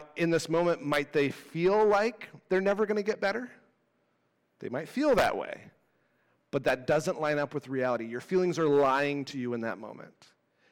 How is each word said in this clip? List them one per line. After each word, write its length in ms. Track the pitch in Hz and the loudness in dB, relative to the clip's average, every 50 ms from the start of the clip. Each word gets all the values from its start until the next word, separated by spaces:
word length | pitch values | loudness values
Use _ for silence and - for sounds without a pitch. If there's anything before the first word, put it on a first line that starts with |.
| - - - | -2 -8 -6
in 140 | - 170 165 | -2 0 2
this 180 | 170 160 - - | 2 2 0 0
moment, 360 | 160 165 175 175 170 - 151 | 0 2 2 2 2 0 0
might 280 | 143 147 147 143 139 - | -2 -2 -2 -2 0 0
they 160 | 156 143 135 | 0 0 0
feel 560 | - - - - - 160 170 185 202 214 220 | 0 -6 -12 -10 -4 0 2 4 4 4 4
like 460 | 208 202 196 214 233 240 - - - - 147 _ - | 4 4 4 2 0 -2 -6 -12 -18 -20 -18 _ -2
they're 120 | 185 185 | 0 2
never 240 | 190 202 202 196 220 | 2 2 2 2 0
gonna 200 | 196 214 208 202 | 0 0 -2 -2
get 160 | 196 180 - | -2 -2 -2
better? 280 | 208 196 202 233 254 240 - - _ _ _ _ _ _ _ _ _ _ _ _ _ _ _ _ _ _ _ _ | -2 -2 -2 -2 -6 -10 -14 -20 _ _ _ _ _ _ _ _ _ _ _ _ _ _ _ _ _ _ _ _
They 100 | - - | -10 -8
might 220 | 117 135 - - | -6 -8 -8 -6
feel 240 | - 247 294 302 254 | -4 0 2 4 4
that 240 | 185 135 110 - 98 | 4 4 2 0 -2
way, 320 | - - - - - - - _ _ _ _ _ _ _ _ _ _ _ _ _ _ _ | -6 -8 -10 -14 -16 -20 -20 _ _ _ _ _ _ _ _ _ _ _ _ _ _ _
but 140 | - 139 131 | -6 -2 0
that 220 | 143 131 131 127 | 0 -2 0 0
doesn't 320 | - 151 156 147 180 180 123 | 0 0 0 0 -2 -4 -2
line 200 | 156 151 151 147 | -2 -2 -2 -2
up 160 | 147 135 - | -2 -4 -6
with 140 | 147 - 127 | -8 -10 -8
reality. 360 | 135 131 127 127 123 113 113 | -4 -4 -2 -2 -2 -2 -4
Your 160 | 113 117 123 | -6 -10 -10
feelings 380 | - - 185 185 185 180 165 165 | -6 -2 0 0 2 0 0 0
are 100 | 165 151 | 2 4
lying 560 | 143 143 143 131 131 139 143 143 143 143 135 | 4 4 6 4 4 4 2 0 -2 -4 -6
to 120 | - - 135 | -8 -8 -8
you 160 | 123 123 120 | -6 -4 -4
in 80 | 117 113 | -4 -4
that 160 | 113 95 90 | -6 -6 -8
moment, 480 | 113 107 123 - - - - _ _ - _ _ _ _ _ _ _ _ | -10 -14 -16 -16 -18 -20 -20 _ _ -20 _ _ _ _ _ _ _ _